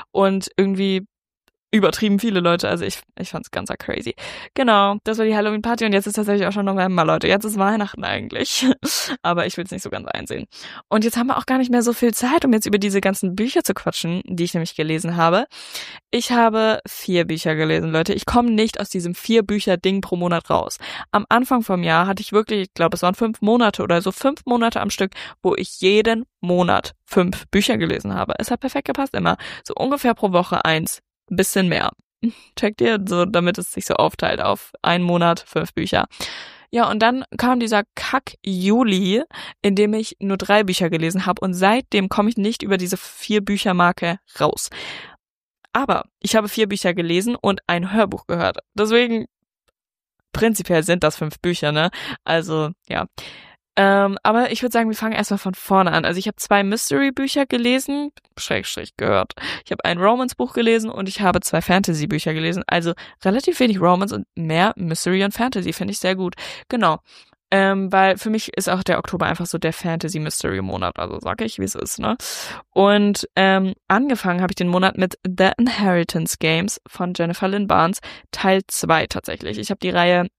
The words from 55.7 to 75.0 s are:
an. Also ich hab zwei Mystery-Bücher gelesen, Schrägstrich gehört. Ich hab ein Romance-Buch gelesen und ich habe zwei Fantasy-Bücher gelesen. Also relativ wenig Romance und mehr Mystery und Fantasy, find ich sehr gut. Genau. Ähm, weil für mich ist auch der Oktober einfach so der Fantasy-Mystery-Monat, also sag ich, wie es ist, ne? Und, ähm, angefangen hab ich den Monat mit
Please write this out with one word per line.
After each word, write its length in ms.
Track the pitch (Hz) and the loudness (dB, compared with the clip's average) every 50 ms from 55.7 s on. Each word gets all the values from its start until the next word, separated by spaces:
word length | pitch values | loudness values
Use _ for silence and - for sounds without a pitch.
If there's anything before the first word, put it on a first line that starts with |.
| 196 190 185 175 | 4 4 4 4
an. 140 | 156 165 - | 2 2 0
Also 120 | - 175 | 0 -2
ich 100 | 185 190 | -2 -4
hab 120 | 214 - - | -6 -6 -6
zwei 240 | - - 208 202 202 | 0 2 2 4 4
Mystery-Bücher 800 | 196 208 233 - - 277 277 277 277 254 277 269 269 - 285 277 | 2 0 -2 -2 0 2 2 2 2 0 -2 -2 0 0 0 0
gelesen, 640 | - 262 240 233 240 254 269 269 - 277 285 294 294 - _ _ _ _ | 0 0 0 2 2 2 2 0 -2 -4 -4 -6 -6 -10 _ _ _ _
Schrägstrich 580 | - - - - 101 - - - - 82 - - | -10 -6 -4 -4 -4 -4 -6 -8 -10 -10 -10 -8
gehört. 380 | - - 95 101 95 92 - - - - - - - - | -4 0 2 2 2 0 -2 -6 -10 -10 -10 -10 -10 -8
Ich 60 | - | -8
hab 100 | 220 - | -6 -2
ein 160 | - 160 170 | -2 -2 0
Romance-Buch 560 | 170 185 208 233 247 254 247 - - 247 247 - | 2 4 2 4 2 0 -4 -4 -4 -4 -2 0
gelesen 360 | 240 233 226 226 226 220 220 | 0 2 4 2 2 0 -4
und 200 | - - 196 190 | -6 -6 -8 -6
ich 100 | 196 - | -4 0
habe 220 | 208 185 180 180 | 0 2 2 2
zwei 200 | - - - 170 | 0 -2 -2 0
Fantasy-Bücher 720 | - - 180 190 196 - 165 151 147 - 123 151 - - 156 | 2 2 2 2 2 2 0 -2 -2 -2 -2 -2 -2 -4 -4
gelesen. 300 | 156 160 165 175 190 - | -2 -2 -2 -4 -4 -2
Also 260 | - - 175 170 170 170 - - - - _ - | -2 -2 0 0 -2 -4 -6 -8 -20 -12 _ -2
relativ 360 | 190 202 262 - - 339 - | 0 0 0 0 0 2 2
wenig 220 | - 233 208 185 | 2 2 4 4
Romance 340 | 170 175 180 175 196 202 - | 4 4 4 4 2 -2 -4
und 120 | 104 - - _ | -6 -8 -10 _
mehr 380 | - 165 160 156 165 185 220 - | -8 -4 0 2 2 2 2 0
Mystery 460 | - 185 165 160 - - 180 185 190 196 | -2 -4 -4 -4 -2 0 0 2 2 2
und 80 | 202 - | 0 0
Fantasy, 400 | - 233 262 - 202 175 190 - | -2 -2 -2 -2 -2 -4 -4 -4
find 180 | - 190 196 | -4 -4 -6
ich 80 | 202 - | -4 -2
sehr 160 | - 180 190 | -2 -2 -2
gut. 200 | 185 185 175 - - - - - - - - | -2 -2 -4 -6 -8 -12 -14 -14 -16 -10 -6
Genau. 300 | - 240 208 165 156 - _ _ - - - _ _ _ _ _ | -2 2 2 2 2 0 _ _ -20 -20 -20 _ _ _ _ _
Ähm, 400 | 196 196 196 196 196 196 196 185 | 2 4 4 4 2 0 0 2
weil 260 | 196 190 190 190 185 | 4 4 4 4 4
für 140 | 190 - 220 | 2 0 -2
mich 260 | 220 220 - - - | -2 -2 -4 -6 -8
ist 120 | - 190 - | -6 -2 -2
auch 120 | 185 185 | -2 0
der 160 | 190 - 175 | 0 0 0
Oktober 300 | - - - - 170 165 | 0 -2 -4 -4 -2 -2
einfach 180 | - 165 - 175 | -2 -2 -4 -4
so 120 | - - 165 | -6 -4 -4
der 120 | - 160 | -2 -4
Fantasy-Mystery-Monat, 1300 | 165 - - 175 165 170 - 156 185 156 151 156 - - - - 95 95 95 95 - 92 92 85 - | -4 -4 -4 -4 -4 -4 -4 -6 -6 -6 -6 -6 -6 -4 -4 -4 -2 -4 -4 -4 -4 -4 -4 -4 -4
also 220 | - 87 - - - | -4 -6 -6 -8 -8
sag 220 | - - - - | -6 -6 -6 -4
ich, 180 | 226 220 - - | -6 -6 -6 -6
wie 40 | 190 | -6
es 120 | 190 - | -6 -6
ist, 240 | - - - - - | -6 -8 -8 -6 -4
ne? 180 | - - 226 - - - - - - - - - - _ | -4 -4 -4 -4 -6 -10 -10 -10 -10 -12 -14 -16 -16 _
Und, 580 | - 185 196 202 208 208 208 208 202 - - - - | 2 4 6 6 6 6 4 4 2 0 -4 -4 0
ähm, 400 | 185 190 190 190 190 190 190 185 - _ | 2 4 4 4 4 2 0 -4 -6 _
angefangen 540 | - 190 214 269 285 254 - - 185 175 180 | 0 0 2 2 0 -2 -2 0 0 0 0
hab 80 | 185 175 | 0 -2
ich 60 | 190 | -2
den 120 | - 190 | -2 0
Monat 300 | 175 175 185 190 190 - | 0 2 2 2 2 0
mit 220 | - | 0